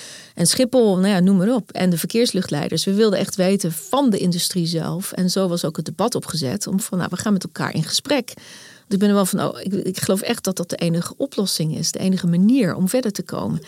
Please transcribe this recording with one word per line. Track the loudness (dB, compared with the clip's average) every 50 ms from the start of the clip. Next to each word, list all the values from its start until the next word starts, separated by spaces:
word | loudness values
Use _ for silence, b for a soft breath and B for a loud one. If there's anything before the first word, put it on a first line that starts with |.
| B B B B B B B
en | B 0
Schiphol, | 2 2 2 2 4 4 4 6 6 4
nou | 4 4 4
ja, | 4 4
noem | 4 6 4
maar | 4 4 4 2
op. | 0 -2 -4
En | -4 0 2 2
de | 2 0
verkeersluchtleiders. | 0 -2 0 0 0 2 0 -2 -2 -2 -2 -2 -2 -2 -2 -2 0
We | 0 2
wilden | 4 4 4 4 2
echt | -2 -2 -2
weten | 0 2 2 2 2 0 -2
van | -4 -6 -6 -4 0 2 2 2
de | 2 2
industrie | 2 0 0 0 -2 -2 -2 -2 -2
zelf. | -2 -2 -2 -2 -4 -4 -6 -6 -6
En | -4 -2 -2 0
zo | 0 0 0 0
was | 0 -2 -2
ook | -4 -4
het | -6 -8
debat | -6 -4 -2 -2 0 -2
opgezet | -4 -6 -4 -6 -4 -2 -2 -2 -4 -4
om | -2 -2 -2
van, | -2 -2 -4 -4
nou, | -4 -4
we | -4
gaan | -4 -2 0
met | 0 0 -2
elkaar | -4 -8 -6 -6 -4 -2
in | -2 -2
gesprek. | -2 -2 -4 0 0 0 0 0 -4 -10 B B B B B B B B B B B
Ik | 0 2
ben | 4 4
er | 4
wel | 4 2
van, | 2 0 -2
oh, | -2 -2 -4 -6
ik, | -6 -4
ik | -4 -2 -2 -4 -4 -2
geloof | 0 0 0 0
echt | 0 -2 -4 -2 -2
dat | -4 -2
dat | -4 -4 -6
de | -4
enige | -2 0 0 0 0 -2 -4 -6
oplossing | -6 -6 -4 -2 -2 -2 -2 -2 -2 -2 -2 -2
is, | -4 -4 -4
de | -4 -2
enige | 0 0 0 2 2
manier | 2 4 4 6 6 6 4 4 2 0
om | 0 0 0
verder | 0 0 0 -2
te | -4 -6
komen. | -8 -6 -6 -6 -4 -4 -4 -4 -4